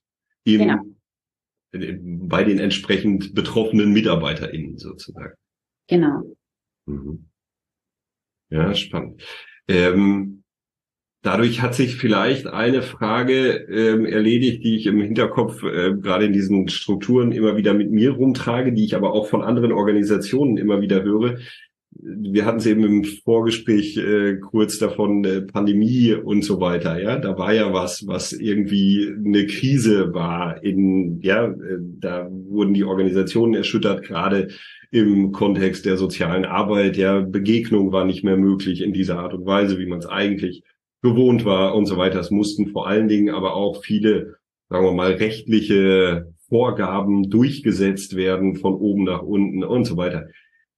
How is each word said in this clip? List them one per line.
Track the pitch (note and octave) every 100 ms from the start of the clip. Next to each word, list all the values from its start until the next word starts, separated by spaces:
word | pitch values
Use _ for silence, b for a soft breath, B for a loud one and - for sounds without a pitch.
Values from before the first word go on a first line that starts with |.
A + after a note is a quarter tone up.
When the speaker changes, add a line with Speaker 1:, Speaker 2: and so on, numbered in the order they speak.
| _ _ _ _
Speaker 1:
im, | A2+ G#2+
Speaker 2:
Genau. | G#2+ - - - _ _ _ _ _ _ _
Speaker 1:
äh, | F2+ D#2+ F#2
bei | F2 F2 F2+ F2+
den | G#2 F#2+
entsprechend | G2+ F#2+ - G2 G#2+ F#2+ -
betroffenen | G#2 F2+ A#2 G#2+ A2 G#2
MitarbeiterInnen | G#2 A2 E2+ D2 D#2+ - D#2+ C#2+ -
sozusagen. | - - - - - - _ _ _ _ -
Speaker 2:
Genau. | F3 D#3 C#3 - - _ _ _ _
Speaker 1:
Mhm. | - C#2+ C#2+ D#2+ D#2+ _ _ _ _ _ _ _ _ _ _ _ -
Ja, | D#2 F2+
spannend. | G2+ - E2+ - - B B B B -
Ähm, | F#2 F2+ F#2 G2 G2+ G2 - _ _ _ _ _ _ _ _
dadurch | G2 G2 A#2+ A#2
hat | A#2+
sich | - B2+ -
vielleicht | A#2 G2+ A2 - -
eine | G2 A#2 C3
Frage, | A2+ - G#2+ A#2 B2+ C3 B2+ - -
ähm, | G#2 A2+ A2 A2
erledigt, | G#2+ A2 A#2+ B2+ A#2+
die | A#2 A2
ich | G#2+
im | G#2
Hinterkopf, | G#2 A#2 A2 B2+ A2+ -
äh, | - - F2+
gerade | G2 F#2+ F#2 G#2
in |
diesen | G2+ F#2+ G2 F2
Strukturen | - - G2 - B2 A#2+
immer | A#2 A2 G#2
wieder | G2+
mit | G#2 E2
mir | G#2+ B2
rumtrage, | A#2+ C3+ B2 B2 A#2+ C3
die | A2+
ich | G#2+
aber | G#2+ G2
auch | G#2+ G#2+
von | A2+
anderen | G#2+ A#2+ A#2
Organisationen | G2+ G2+ G#2+ G2+ G2+ - C3 C#3 G2+
immer | G2+ G2+
wieder | G2 G2
höre. | G2+ G#2 A#2+ A#2+ B B B _ _ -
Wir | - G3 G#3 G2+
hatten | G#2+ A2+
es | A2
eben | G#2+
im | G#2+ G#2
Vorgespräch, | G2+ - - A2+ A2+ A2 - G#2+ G#2 G#2+
äh, | F#2+ G#2 G2+ F#2+
kurz | G2 A2 G#2 -
davon, | G#2 - G2+ G2+
äh, | G2 F#2+
Pandemie | F#2+ G#2 G2+ G2+ A2 B2+ A#2
und | G#2+ A2 G#2
so | - F#2
weiter. | F2+ F2 E2+ E2
Ja, | G2+ C3+
da | G#2 F#2
war | F#2+
ja | A2 G2+
was, | F#2 F2 - G2
was | F#2 -
irgendwie | - A2 G2+ G2 G2 G2 G2+ G#2 G#2+
eine | G#2 G#2 G2
Krise | - B2+ C#3 A2 G2+ F2
war. | F2 E2+ E2+ F2 D#2+
In, | G2+ F#2+ F#2+ F#2+ F2 E2+
ja, | F#2 G#2+ A2+
äh, | F#2 F#2 F2+
da | F2 F2 F#2+ F2+ F2+
wurden | F#2+ F#2+ G#2 G2
die | G2+
Organisationen | G2 F#2+ F#2+ F#2+ F#2+ A2+ A#2
erschüttert, | G#2+ G2+ A2 G2+ F#2
gerade | - F2 F#2+ G2+ F#2 B B B B
im | A#2 G#2 G2 G2
Kontext | G2 G2+ F#2+ F#2+ F2+ G#2
der | F#2
sozialen | F#2+ - E2+ F2+
Arbeit. | F#2 F2+ G#2 G#2 G2 F2
Ja, | F#2+ G2
Begegnung | F#2 G2 G2 A#2 A#2 G#2+ G2
war | F#2+
nicht | F#2 F#2
mehr | G2+ F#2+
möglich | G2 F#2+ F#2+ F2
in | F#2
dieser | F#2 F#2 F2
Art | F2+
und | F2+ F#2
Weise, | G2+ G2+ F#2
wie | F2+
man | F2
es | E2+
eigentlich | G2 G2+ G2 F2+ - _ _ _ _
gewohnt | A#2+ A#2 B2+ A2+
war | G#2 F#2+ F#2+
und | G#2+ G2+
so | F2+
weiter. | F#2 F#2
Es | E2+
mussten | G2+ G#2 - G2
vor | F#2+ F2
allen | G#2 A2
Dingen | G#2 G#2
aber | F#2 F#2
auch | F2+ G2+ -
viele, | - G#2 G#2+ F#2+ - - _ _ -
sagen | F#2
wir | F#2
mal, | F2+ F#2
rechtliche | F#2 A2 A2 - A2 - G2+ F#2+ F#2 F#2 E2+ E2 - -
Vorgaben | A#2 B2 G#2+ F#2 G2 G2 G2+ G2
durchgesetzt | A2+ C3+ C#3 A2 F#2 G2 F#2+ - F#2
werden | F#2 F#2 F#2+ E2+
von | G2
oben | F#2 G#2 G2+
nach | F#2 F2
unten | D#2 G2+ G2+ F#2
und | - B2
so | - E2+
weiter. | F2+ E2+ - b b b b